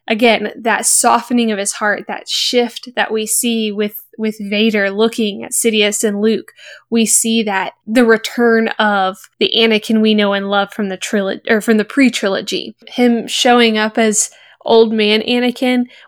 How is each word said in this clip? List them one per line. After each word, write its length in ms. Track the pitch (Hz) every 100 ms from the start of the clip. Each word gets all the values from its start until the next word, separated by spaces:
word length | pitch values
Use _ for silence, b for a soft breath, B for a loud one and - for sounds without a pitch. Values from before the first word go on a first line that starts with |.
| -
Again, 460 | 220 240 208 208 -
that 300 | 226 208 -
softening 640 | - 240 233 - 240 226
of 80 | 202
his 140 | 202
heart, 320 | - 214 196 196
that 220 | 185 -
shift 640 | - - 247 233 - -
that 180 | 233 202
we 140 | 220 214
see 460 | - 240 226 214
with, 280 | 202 208 - - -
with 200 | 220 214
Vader 540 | 202 202 220 208 196
looking 500 | 202 226 226 214 208
at 80 | -
Sidious 540 | - 226 214 208 208
and 160 | 220 202
Luke, 320 | 220 220 - B B B B
we 160 | 233
see 380 | 220 - 226 226
that 300 | 214 190 185 -
the 200 | 202 226
return 640 | 226 220 - - 240 226 226 -
of 400 | 214 202 190 190 - _
the 120 | - 220
Anakin 440 | 226 214 - 220
we 140 | 220
know 200 | 214 202
and 160 | 196 196
love 220 | 202 196
from 160 | - 202
the 100 | 185
trilo-, 420 | - 214 190 - -
or 100 | 220
from 180 | 208 220
the 60 |
pre-trilogy. 920 | 208 - 262 - 202 196 202 196 - - -
Him 400 | - 247 233 -
showing 500 | - 254 240 233 214
up 220 | 214 226
as 320 | 220 208 - b b b -
old 280 | 226 226
man 260 | 220 208 214
Anakin, 640 | - 247 247 240 247 247 247 B